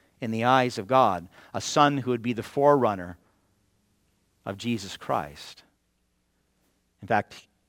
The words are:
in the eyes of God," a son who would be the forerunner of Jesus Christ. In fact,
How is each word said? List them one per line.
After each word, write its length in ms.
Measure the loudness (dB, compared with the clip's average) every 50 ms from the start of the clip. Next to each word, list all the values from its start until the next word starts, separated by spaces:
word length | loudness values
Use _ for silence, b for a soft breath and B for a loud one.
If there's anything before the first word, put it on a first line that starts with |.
| _ _ _ _
in 120 | -8 -6
the 120 | -4 -2 2
eyes 340 | 4 4 4 2 0 -2
of 80 | -6 -4
God," 420 | 2 4 4 4 4 2 -2 -6 -12 b b b b b
a 80 | -8
son 380 | -6 -2 2 4 4 4 4 0
who 120 | -2 -2
would 100 | -4 -2
be 120 | -2 -4 -4
the 100 | -4 -6
forerunner 720 | -6 -4 2 4 6 6 6 4 2 0 -2 -6 -12 -12 -16 _ _ _ _ _ _ _ _ _ _ _ _ _ _ _ _ _ _ _ _ _ _ _ _ _
of 120 | -12 -10
Jesus 400 | -8 -4 -4 -4 -4 -6 -10 -14
Christ. 640 | -12 -6 -4 -4 -2 -4 -6 -12 -16 -20 -20 -20 -20 _ _ _ _ _ _ _ _ _ _ _ _ _ _ _ _ _ _ _ _ _ _ _ _ _ _ _ _
In 60 | -4
fact, 400 | 0 0 0 0 -2 -12 -20 -20 _ _ _ _